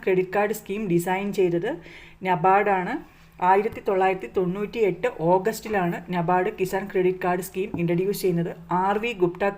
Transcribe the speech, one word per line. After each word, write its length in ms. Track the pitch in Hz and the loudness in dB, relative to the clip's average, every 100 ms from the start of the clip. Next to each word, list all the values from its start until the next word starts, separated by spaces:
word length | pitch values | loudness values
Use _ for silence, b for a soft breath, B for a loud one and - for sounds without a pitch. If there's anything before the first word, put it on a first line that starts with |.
ക്രെഡിറ്റ് 300 | 214 185 185 202 | 0 2 2 0
കാർഡ് 260 | 208 214 | 0 -2
സ്കീം 260 | - 202 214 | -6 -4 0
ഡിസൈൻ 400 | 170 180 185 202 202 | 0 0 -2 -2 0
ചെയ്തത് 340 | 180 170 208 330 B B B B | 2 2 -2 -6 B B B B
നബാർഡാണ്. 920 | 190 175 185 196 208 190 180 294 - b b b | -2 2 4 4 4 0 0 -6 -10 b b b
ആയിരത്തി 380 | 180 196 220 247 226 | 4 4 2 -2 -2
തൊള്ളായിരത്തി 400 | 190 190 190 240 208 | 2 2 0 -4 -2
തൊണ്ണൂറ്റി 420 | 180 190 208 233 202 | -2 -2 -4 0 0
എട്ട് 180 | 170 247 - | 0 -4 0
ഓഗസ്റ്റിലാണ് 920 | 160 185 202 - 220 208 175 220 - | 2 2 2 -4 -4 -2 -2 -4 -4
നബാർഡ് 380 | 180 165 180 196 214 | -2 0 2 0 -2
കിസാൻ 280 | 185 196 202 | -2 -2 -2
ക്രെഡിറ്റ് 280 | 190 180 185 | 0 0 0
കാർഡ് 220 | 180 180 175 | 0 -2 -4
സ്കീം 240 | 190 208 170 | -6 -6 -2
ഇൻട്രൊഡ്യൂസ് 400 | 170 175 190 202 | 0 2 0 -2
ചെയ്യുന്നത്. 340 | 190 170 170 - - | -2 -2 -2 -6 -4
ആർ 280 | 175 190 208 | 0 0 0
വി 80 | 233 202 | -2 0
ഗുപ്ത 260 | 175 - 202 | 0 0 -2